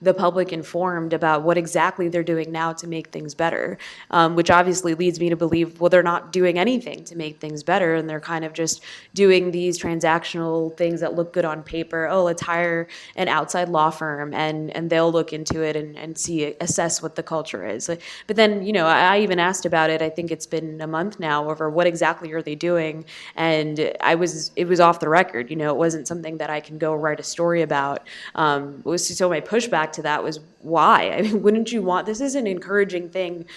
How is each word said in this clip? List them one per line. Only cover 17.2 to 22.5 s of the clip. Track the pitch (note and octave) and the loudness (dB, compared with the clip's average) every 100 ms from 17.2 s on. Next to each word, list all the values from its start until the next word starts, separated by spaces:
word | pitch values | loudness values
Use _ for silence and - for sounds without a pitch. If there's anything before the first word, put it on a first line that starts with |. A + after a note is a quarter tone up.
culture | D#3+ D#3+ D3+ G#2 G2 | -6 -6 -6 -8 -6
is." | A2 - E3+ - - - | -6 -6 -8 -10 -14 -2
But | G#3 | 4
then, | G#3+ G3+ | 4 4
you | F#3+ | 0
know, | G3 D#3+ | 2 4
I, | C#3+ F3+ G3+ | 6 6 6
I | |
even | G#3 F3 | 4 2
asked | F3 E3 F3 | 2 0 0
about | E3 D#3+ | 2 2
it. | D#3+ | 2
I | D#3+ | -2
think | D#3+ E3+ | -4 -6
it's | D#3+ - | -6 -6
been | D#3+ D#3+ D#3 | -6 -6 -8
a | D#3 | -6
month | D#3+ G#3 G#3 | -4 -4 -4
now | D#3+ D3 D3+ | -2 0 -2
over | D#3 D#3 | -2 -2
what | D#3 F3 | 2 2
exactly | E3 D#3+ E3 E3 | 2 0 0 -6
are | D#3+ | -8
they | D3+ | -6